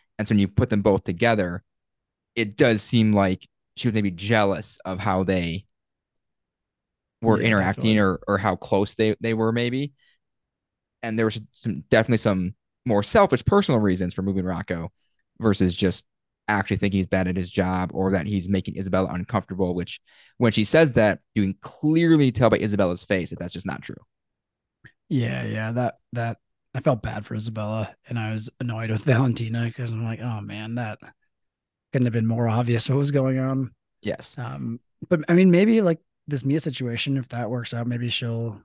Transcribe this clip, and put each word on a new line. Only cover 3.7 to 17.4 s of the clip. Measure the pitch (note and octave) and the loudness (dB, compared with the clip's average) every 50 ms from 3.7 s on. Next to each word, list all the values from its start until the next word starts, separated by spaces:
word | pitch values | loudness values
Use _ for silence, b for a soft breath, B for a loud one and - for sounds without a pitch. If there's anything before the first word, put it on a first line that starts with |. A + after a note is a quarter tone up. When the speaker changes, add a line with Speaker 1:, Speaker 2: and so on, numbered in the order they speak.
| _ | _
Speaker 1:
she | - - A#2+ | -4 -4 -2
was | G#2+ | 0
maybe | A2 G2+ G2 | 0 0 -2
jealous | F2 E2 F#2+ G2+ A#2 G#2+ G#2 G2 F#2+ E2 - - - - - | -4 -4 -2 0 2 4 4 2 0 -2 -6 -10 -16 -12 -10
of | F#2 F#2+ F#2+ | -8 -8 -4
how | F#2+ G#2 F#2+ F#2 F#2+ | -2 -2 0 0 0
they | F2 F#2+ F#2 F2 E2+ E2 G2 - _ _ _ _ _ _ _ _ _ _ _ _ _ _ _ _ _ _ _ _ _ _ _ _ _ _ _ _ _ _ _ - | 0 0 0 0 -2 -4 -6 -8 _ _ _ _ _ _ _ _ _ _ _ _ _ _ _ _ _ _ _ _ _ _ _ _ _ _ _ _ _ _ _ 2
were | A2+ A2 - | 2 2 4
Speaker 2:
Yeah, | - A2+ | 4 4
Speaker 1:
interacting | A2 G2+ F#2 F2+ G2 - - A2 G#2+ | 4 4 2 2 0 0 2 2 4
Speaker 2:
definitely. | G#2+ | 4
Speaker 1:
or, | G2+ F#2+ F2+ - - - G2+ | 4 2 0 -2 -2 -2 -2
or | G2 | 0
how | G2+ G#2+ F2+ | 0 0 -2
close | - - - - G2 G2+ G2+ - | -2 -2 -2 0 0 0 -2 0
they, | - A2 G#2+ G#2 - | 0 0 0 0 -2
they | - A2+ A2+ | -2 -2 -2
were | A2 A2+ A2+ A2+ | 0 0 0 0
maybe. | A#2+ A#2+ A#2+ B2 C3 C#3+ C#3+ - _ _ _ _ _ _ _ _ _ _ _ _ _ _ _ _ _ _ _ _ _ - | 0 -2 -2 -2 -4 -6 -8 -10 _ _ _ _ _ _ _ _ _ _ _ _ _ _ _ _ _ _ _ _ _ -8
And | A#2 A2 A2+ | -6 -2 0
there | A2+ | 0
was | A2 - A#2 G#2+ - _ | 0 -2 -4 -10 -14 _
some, | - - A#2+ F#2 - - - | -10 -8 -6 -6 -6 -2 2
definitely | - A2+ A2 - A#2+ G#2+ | 2 2 4 4 2 2
some | - A2 G2+ F#2+ F2+ F2+ - - _ _ _ _ _ | 2 0 0 0 -2 -4 -6 -10 _ _ _ _ _
more | B2+ G#2+ G2+ G#2 | 0 2 2 2
selfish | - - A3+ G3+ F#3+ - A#2+ - | 4 4 4 6 6 4 0 2
personal | - - G3+ G3 - C#3+ A2+ | 2 2 4 4 4 2 4
reasons | G#2+ G2+ F#2 F#2 F#2+ F2 - | 4 2 2 2 0 -4 -4
for | - F#2+ | -4 -4
moving | G2 F#2+ F#2+ F2+ | -2 -2 -2 -2
Rocco | F#2 F2 E2 E2 - F2+ E2+ E2 E2+ - _ _ _ _ _ _ _ _ - | -2 -4 -6 -6 -6 -6 -6 -8 -10 -14 _ _ _ _ _ _ _ _ -2
versus | A2+ A2 G2 - F#2+ F2+ F2 | 0 2 2 4 2 2 2
just | - G2+ F#2 F2 - - _ _ _ _ _ _ _ _ - | 2 0 0 0 -2 -8 _ _ _ _ _ _ _ _ -2
actually | G#2+ G2+ F#2+ - G2+ | 0 0 0 -2 -2
thinking | F#2 - G2+ G2 G2 | -2 0 0 0 -2
he's | F#2 | -2
bad | F2+ - F#2 F#2 | 0 0 0 0
at | F#2 F2+ | -2 -2
his | F#2+ | -4